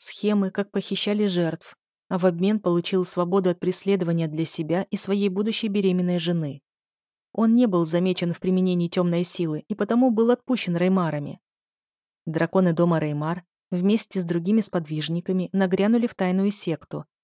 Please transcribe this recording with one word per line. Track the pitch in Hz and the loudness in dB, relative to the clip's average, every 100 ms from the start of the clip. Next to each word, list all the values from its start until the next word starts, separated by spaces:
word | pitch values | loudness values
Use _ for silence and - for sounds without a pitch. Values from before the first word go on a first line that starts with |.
схемы, | - - 208 208 190 | -14 -4 0 0 0
как | 202 202 | -2 -4
похищали | 202 - 190 208 208 208 | -6 -4 -4 -2 0 0
жертв, | 175 165 160 - - _ _ - | 0 0 -4 -10 -20 _ _ -8
а | 185 | 0
в | 185 | 0
обмен | 170 190 214 | 2 0 0
получил | 185 175 170 190 180 | 0 0 0 -2 0
свободу | 180 175 196 185 | -2 0 2 2
от | 170 | 0
преследования | 180 180 190 196 170 170 160 | -2 -2 0 0 0 0 -2
для | 156 160 | -4 -4
себя | - 156 175 - | -4 -2 -2 -2
и | 196 | -4
своей | - 202 202 | -2 0 0
будущей | 185 214 214 220 | 0 -2 -2 -2
беременной | 208 190 180 180 175 | 0 2 2 0 0
жены. | 165 170 147 139 _ _ _ _ _ _ _ | 0 -2 -4 -8 _ _ _ _ _ _ _
Он | - 220 233 | 0 4 4
не | 240 | 4
был | 180 160 | 2 2
замечен | 170 185 175 175 | 2 0 0 -2
в | 170 | -2
применении | 185 185 185 180 170 | 0 2 2 0 0
темной | 185 175 170 | 0 0 0
силы | 175 - 165 151 - | -2 -2 -4 -4 -6
и | 202 | -4
потому | 208 233 262 | 0 2 4
был | 220 233 | 4 2
отпущен | 247 - 247 - 170 | 0 0 -2 0 0
Реймарами. | 180 190 165 147 143 - _ _ _ _ _ _ _ _ - | 2 2 0 -4 -8 -12 _ _ _ _ _ _ _ _ -6
Драконы | 160 165 190 180 | -2 2 4 4
дома | 160 175 160 | 4 2 2
Реймар | 151 147 156 175 - _ _ | 0 -2 -4 -6 -10 _ _
вместе | 175 190 226 - 190 | -2 2 0 -2 -4
с | 170 | -2
другими | 170 175 220 | -2 2 0
сподвижниками | - 180 151 156 151 170 - 185 175 | 0 -4 -4 -4 -4 -4 -2 -2 -2
нагрянули | 196 190 185 208 233 233 | 0 0 2 2 2 0
в | - | -2
тайную | 185 190 202 | 0 2 0
секту, | - - 156 - 151 - _ | -2 -4 -6 -6 -12 -12 _